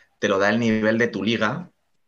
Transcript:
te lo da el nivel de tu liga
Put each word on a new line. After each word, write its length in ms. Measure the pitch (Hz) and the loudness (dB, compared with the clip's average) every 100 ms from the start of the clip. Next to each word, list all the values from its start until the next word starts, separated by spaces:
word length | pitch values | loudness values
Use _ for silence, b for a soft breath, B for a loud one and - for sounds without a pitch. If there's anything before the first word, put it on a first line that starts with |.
| B _ | B _
te 100 | 101 | 0
lo 100 | 98 | 2
da 120 | 101 | 2
el 100 | 117 | 2
nivel 380 | 117 110 107 113 | 0 2 0 0
de 100 | 101 | 0
tu 140 | 98 | -2
liga 460 | 101 110 107 160 - _ _ _ | -2 0 -2 -4 -10 _ _ _